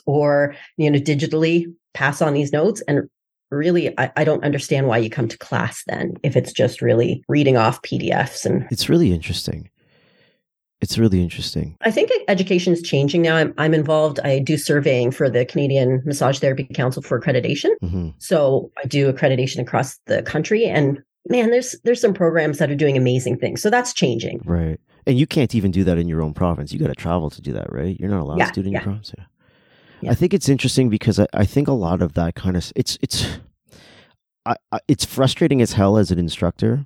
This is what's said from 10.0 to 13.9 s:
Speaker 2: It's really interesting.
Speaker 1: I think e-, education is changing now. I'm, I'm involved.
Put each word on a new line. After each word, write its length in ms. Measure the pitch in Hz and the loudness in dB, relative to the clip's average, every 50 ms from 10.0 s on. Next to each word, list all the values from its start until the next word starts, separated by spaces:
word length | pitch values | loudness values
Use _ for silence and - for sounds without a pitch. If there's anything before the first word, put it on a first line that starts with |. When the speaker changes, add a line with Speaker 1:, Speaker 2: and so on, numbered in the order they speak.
| _ _ _ _ _ _ _ _ _ _ _ _ _ _ _ - | _ _ _ _ _ _ _ _ _ _ _ _ _ _ _ -8
Speaker 2:
It's 180 | - - - 110 | -6 -4 0 2
really 240 | 113 107 92 90 87 | 2 4 4 2 0
interesting. 540 | 82 - - - - - 78 76 76 - - | 0 -2 -6 -8 -6 -6 -6 -6 -8 -6 -4
Speaker 1:
I 100 | - 226 | -2 0
think 200 | - - 440 - | 2 2 2 2
e-, 140 | 508 427 - - | 0 0 0 0
education 440 | 202 180 190 - 190 175 175 185 170 | 0 0 2 2 0 2 2 2 0
is 80 | 170 - | 0 0
changing 400 | - 156 139 139 143 180 170 165 | 0 0 2 2 2 2 2 2
now. 140 | 165 160 | 4 4
I'm, 180 | 160 151 - - | 2 2 0 0
I'm 160 | - 151 156 160 | 0 2 2 2
involved. 480 | 156 147 151 | 2 2 2